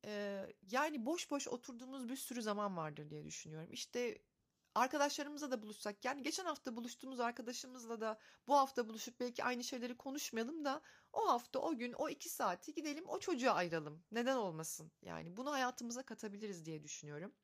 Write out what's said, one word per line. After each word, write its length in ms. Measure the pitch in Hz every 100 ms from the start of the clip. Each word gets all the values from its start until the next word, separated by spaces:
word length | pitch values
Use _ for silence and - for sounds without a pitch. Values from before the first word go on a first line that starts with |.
E, 420 | 208 208 202 196 190 - 190
yani 360 | 240 302 302 226
boş 240 | 349 -
boş 180 | 285 -
oturduğumuz 600 | 247 - 233 254 269 240
bir 80 | 262
sürü 260 | - 247
zaman 340 | 214 208 208 180
vardır 340 | 156 147 151
diye 140 | 151
düşünüyorum. 480 | 151 151 160 156 160
İşte 460 | - - 240 240 - _ _ _ _ _
arkadaşlarımızla 760 | 208 254 294 285 285 285 294 285
da 120 | 247
buluşsak, 420 | 214 214 214 202
yani 180 | 247 285
geçen 220 | 269 330
hafta 320 | 359 285 - 233
buluştuğumuz 440 | 240 - 254 254
arkadaşımızla 800 | 233 240 233 247 262 254 226 226
da 180 | 220 220 - - -
bu 80 |
hafta 340 | 285 269 - 226
buluşup 320 | 220 - -
belki 240 | 247 240
aynı 200 | 247 247
şeyleri 320 | 240 254 240 247
konuşmayalım 680 | 277 277 - 226 226 330
da 180 | 285 294 - - _
o 160 | - 427
hafta, 300 | 240 - 262
o 200 | 330 262
gün, 140 | 240
o 160 | 233 302
iki 200 | - -
saati 460 | - 226 180 -
gidelim 340 | 320 302 294 370
o 100 | 381
çocuğa 360 | - 285 247
ayıralım. 500 | 175 180 165 151 156 _
Neden 240 | 220 240 269
olmasın? 560 | 196 156 160 - 160 _
Yani 340 | - 85 165 185
bunu 160 | 262
hayatımıza 500 | 285 254 254 240 240
katabiliriz 640 | 262 220 220 202 214 180
diye 200 | 160 156
düşünüyorum. 500 | 151 - 147 147 185 _